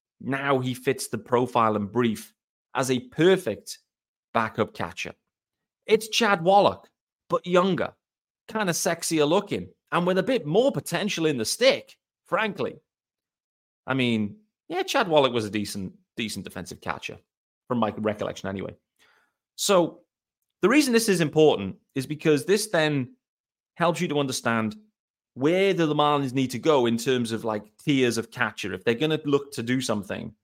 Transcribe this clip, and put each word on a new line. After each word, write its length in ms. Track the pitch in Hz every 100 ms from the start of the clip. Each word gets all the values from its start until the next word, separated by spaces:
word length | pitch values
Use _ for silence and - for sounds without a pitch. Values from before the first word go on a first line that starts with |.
| _ _
now 400 | 123 139 139 135
he 120 | 127
fits 360 | 123 135 131 -
the 100 | 113
profile 560 | - 123 123 120 110
and 160 | 107 101
brief 420 | 117 120 110 - _ _ _ _ 127
as 160 | 131
a 80 | 127
perfect 800 | - - 180 185 120 98 - - _ _ _ _ _
backup 400 | 117 110 - 104
catcher. 420 | - 87 - - - _ _ _ _ _ _ -
It's 220 | 214 220
Chad 340 | - 220 190
Wallach, 460 | 170 202 139 90 _ _ _ _ -
but 160 | -
younger, 480 | 175 175 190 170 - - _ _ _ _ -
kinda 240 | 220 190
sexier 560 | 160 185 165 - 160 147
looking, 400 | 190 202 107 90 _ _
and 160 | 156 175
with 120 | 190
a 40 |
bit 240 | 190 254 147
more 240 | 190 269
potential 560 | 147 - 165 196 165 156
in 120 | 131
the 60 |
stick, 520 | 107 - 254 127 - _ _ _ _
frankly. 500 | 180 214 - 120 - _ _ _ _ _ _ _ _ _ _ -
I 80 |
mean, 420 | 131 123 110 101 - _ _ -
yeah, 140 | 359
Chad 260 | 381 277 190
Wallach 240 | 151 131
was 120 | 120
a 60 | 104
decent, 420 | 104 98 101 92 - _ -
decent 280 | 107 101
defensive 360 | 90 - 85 90
catcher, 380 | - 73 - - _ _ _ _ -
from 100 | 123
my 140 | 107 107
recollection 520 | 107 107 95 - 95
anyway. 280 | 98 90 - _ _ _ _ _ _ _ -
So 440 | - 185 165 - _ _ _ _ _ _
the 60 | 185
reason 240 | 294 262
this 160 | 226 226
is 120 | 175
important 560 | 151 156 151 95 95 - _
is 120 | 135 131
because 380 | 147 160 147
this 220 | 156 208 -
then 480 | 165 156 143 123 - _ _ _ _ _ -
helps 240 | 170 156
you 80 | 175
to 100 | 147
understand 580 | 135 123 120 113 110 - _ _ _ _ _
where 380 | 120 147 185 196
do 140 | 170 160
the 80 |
Marlins 400 | 151 147 143 135
need 160 | 131 127
to 80 | 117
go 280 | 160 143 120
in 120 | 117
terms 340 | 135 127 113
of, 120 | 113
like, 180 | 117 107 - _
tiers 400 | - 135 123 110
of 140 | -
catcher. 420 | 127 110 - 98
If 100 | 92
they're 100 | 120
gonna 260 | 117 156 156
look 280 | 147 139 -
to 100 | -
do 180 | 117 131
something, 540 | 127 107 92 90 87 -